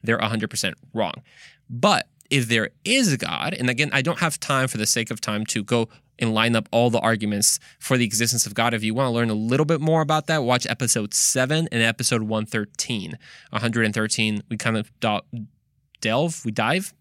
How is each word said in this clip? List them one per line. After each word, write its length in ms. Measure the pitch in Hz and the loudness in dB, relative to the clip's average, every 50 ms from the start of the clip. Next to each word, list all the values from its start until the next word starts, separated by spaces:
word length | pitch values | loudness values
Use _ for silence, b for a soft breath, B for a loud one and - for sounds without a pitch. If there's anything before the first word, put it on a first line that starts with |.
they're 140 | - 113 117 | 2 0 0
a 140 | - 113 107 | 0 0 -2
hundred 180 | 113 110 110 - | -2 -2 -4 -4
percent 300 | - - - 95 - _ - - - | -6 -4 -4 -4 -6 _ -18 -10 -4
wrong." 180 | 113 104 82 - - B B B B B B B B B _ | -4 -4 -4 -4 -10 B B B B B B B B B _
But 400 | 120 120 127 208 190 113 - _ _ _ - _ | -6 0 2 4 4 2 0 _ _ _ -8 _
if 180 | 135 139 120 113 | 0 0 2 2
there 220 | 117 113 107 - _ _ _ | 2 0 0 0 _ _ _
is 260 | - 240 269 262 190 | 0 2 2 2 2
a 60 | 139 110 | 0 0
God, 340 | - 82 80 - 78 117 | -2 -4 -4 -4 -4 -6
and 160 | - - 123 123 | -4 -2 -2 -2
again, 220 | 120 120 151 147 | 0 0 -2 0
I 80 | - 139 | 0 0
don't 200 | 127 160 170 - | 0 0 -2 -2
have 200 | 180 165 143 - | -2 -2 -2 -4
time 260 | - - 143 131 131 | -4 -2 0 0 0
for 120 | 127 - 110 | 0 -2 -2
the 80 | 107 | 0
sake 240 | - - 120 113 - | 0 0 0 -2 -4
of 100 | 117 104 | -6 -8
time 240 | - - 107 104 107 | -6 -4 -4 -4 -4
to 160 | - - 113 | -4 -4 -4
go 280 | 101 - 123 120 113 b b b b b _ - | -2 0 0 0 0 b b b b b _ -4
and 140 | 120 113 110 | -2 0 2
line 220 | 110 113 117 117 | 2 2 4 2
up 120 | 113 110 - | 0 0 2
all 180 | - 117 120 123 | 2 4 4 4
the 80 | 113 117 | 4 2
arguments 640 | - 110 113 101 107 104 104 101 98 - - - B B B B | 2 2 0 2 0 -2 0 2 2 2 0 0 B B B B
for 180 | - - 135 | -2 0 2
the 80 | 127 120 | 2 2
existence 400 | 107 104 107 120 110 123 117 - | 2 2 0 0 0 0 0 -2
of 80 | 104 | -2
God. 220 | 101 - 113 120 117 | 0 0 0 2 2
If 80 | 110 | 0
you 100 | 107 110 | -2 -2
wanna 200 | 110 123 135 127 | 0 0 0 0
learn 180 | 117 117 117 113 | 2 0 0 0
a 40 | 110 | 0
little 300 | 107 110 113 127 139 156 | 0 0 0 2 2 2
bit 160 | 147 165 147 | 2 0 0
more 200 | 147 160 160 160 | 2 2 2 2
about 260 | 156 143 156 156 147 | 2 2 0 0 0
that, 160 | - 160 156 | 0 -2 0
watch 240 | 127 120 123 123 - | 2 2 2 2 2
episode 480 | - 117 - 131 117 - 120 104 104 - | -2 -4 -2 0 0 0 0 0 -2 0
seven 540 | - - - - 131 127 131 151 160 165 - | 0 2 2 2 2 2 2 2 0 0 0
and 100 | - 117 | 0 2
episode 440 | 113 113 113 - 117 - 127 113 110 | 2 2 2 0 0 0 0 0 0
one 200 | 107 110 110 107 | 0 -2 -2 -2
thirteen. 720 | 107 - 110 104 101 _ - - - 120 107 92 82 - - B B B B B B | -2 -4 -4 -4 -4 _ -8 -6 -4 -4 -6 -6 -8 -12 -14 B B B B B B
Hundred 320 | - 110 113 117 110 117 113 | -6 -2 -2 0 0 2 0
and 100 | 107 101 | 0 0
thirteen, 480 | 113 110 107 - - 110 110 107 104 - _ | 0 -2 -2 0 0 0 0 0 -2 -4 _
we 60 | 120 | -8
kind 200 | 107 - 120 110 | -4 -2 -2 0
of 140 | 110 101 - _ _ | -2 -4 -6 _ _
do-, 480 | - 110 104 98 - _ - 117 104 - _ _ _ _ _ _ _ _ _ - | -2 0 0 0 -4 _ -12 -12 -12 -12 _ _ _ _ _ _ _ _ _ -4
delve, 440 | - 113 110 127 156 170 160 - - | -2 0 2 2 0 0 -2 -4 -6
we 60 | 120 | -4
dive. 420 | 107 117 110 113 151 185 196 - - _ | -2 0 0 2 0 0 -2 -6 -14 _